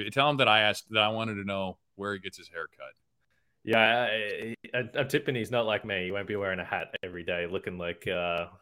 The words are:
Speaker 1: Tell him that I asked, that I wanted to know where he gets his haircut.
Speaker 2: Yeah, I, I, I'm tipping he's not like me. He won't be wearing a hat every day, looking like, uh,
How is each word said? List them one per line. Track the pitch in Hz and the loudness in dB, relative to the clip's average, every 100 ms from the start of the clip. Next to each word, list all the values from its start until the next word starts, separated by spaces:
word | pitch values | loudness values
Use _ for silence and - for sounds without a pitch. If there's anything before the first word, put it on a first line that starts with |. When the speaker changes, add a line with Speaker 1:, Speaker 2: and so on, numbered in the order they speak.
| 104 | -2
Speaker 1:
Tell | 139 147 | 2 2
him | 139 | 4
that | 117 | 6
I | 107 | 6
asked, | 107 101 - | 6 2 0
that | 110 | 2
I | 107 | 2
wanted | 110 113 101 | 2 -2 -4
to | |
know | 98 98 95 87 _ | -4 -2 -4 -6 _
where | - 101 | -8 -6
he | 98 | -6
gets | 92 - | -8 -14
his | 82 | -12
haircut. | 85 78 - 65 - _ _ _ _ _ _ | -10 -12 -12 -18 -18 _ _ _ _ _ _
Speaker 2:
Yeah, | - 113 110 120 117 | 2 4 6 4 2
I, | 110 104 82 113 113 - | 0 -2 -4 -8 -10 -6
I, | 123 117 - | -6 -4 -2
I'm | 135 | 0
tipping | 147 147 | 0 0
he's | 123 107 | -2 0
not | 120 | 0
like | 110 104 107 | 2 0 0
me. | 98 | -2
He | 90 | -2
won't | 101 95 | -4 -4
be | 104 | -2
wearing | 98 92 | -2 -2
a | |
hat | 85 95 85 - | -2 -4 -4 -8
every | 92 87 | -8 -8
day, | 85 87 87 | -4 -2 -2
looking | 95 95 90 | -4 -6 -6
like, | 87 85 104 | -6 -6 -4
uh, | 90 87 85 87 - | -2 0 -2 -4 -10